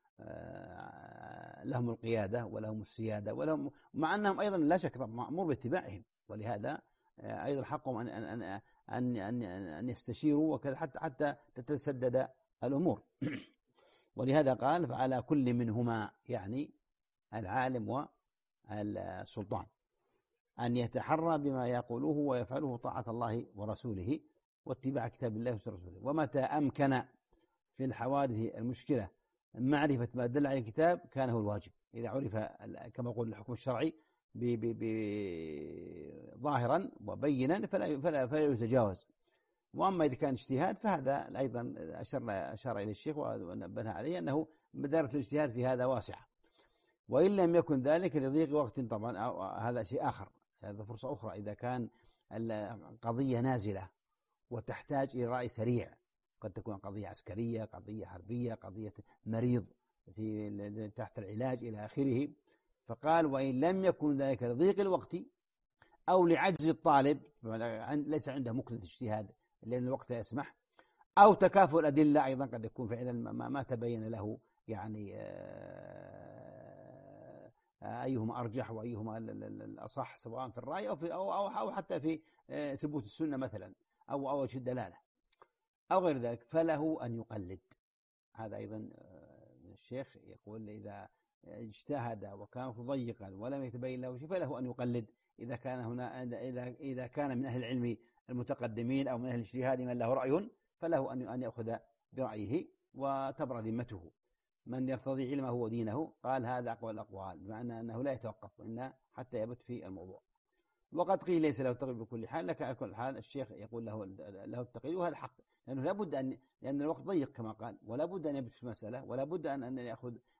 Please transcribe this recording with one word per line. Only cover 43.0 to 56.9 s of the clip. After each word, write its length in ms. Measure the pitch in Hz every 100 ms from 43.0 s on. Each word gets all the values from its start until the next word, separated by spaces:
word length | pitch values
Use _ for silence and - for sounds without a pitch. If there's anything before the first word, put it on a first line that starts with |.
| 156 151
ونبهنا 760 | 127 110 - 104 90 107 110
عليه 260 | 87 135 180
أنه 280 | 160 143 - _ _
مدارة 360 | - 139 160 139
الاجتهاد 400 | 143 123 147 147
في 160 | 117 123
هذا 180 | 127
واسعة. 420 | 127 123 - 92 - _ _ _ _ _ _ _ -
وإن 280 | 127 185 202
لم 180 | 170
يكن 280 | 170 160 139
ذلك 340 | 131 165 185 143
لضيق 400 | 135 147 156 151
وقت 240 | 123 139
طبعًا، 380 | 117 110 113 95
أو 240 | 117 87
هذا 400 | 95 92 113 120
شيء 260 | 107 135 143
آخر، 200 | - 98 - _ _
هذا 220 | 101 104
فرصة 280 | 104 113 131
أخرى 200 | 139 110 92
إذا 160 | 104
كان 340 | 104 123 127 113 - _ _ _
القضية 1080 | 107 117 107 98 101 78 - 117 117 135 120
نازلة 480 | 127 127 101 95 95 _ _ _ _ _ _
وتحتاج 600 | 117 - 117 - 139 135
إلى 100 | 127
رأي 240 | 117 123 123
سريع، 460 | - 113 120 - - _ _ _ _
قد 100 | 104
تكون 260 | 107 110 98
قضية 320 | 101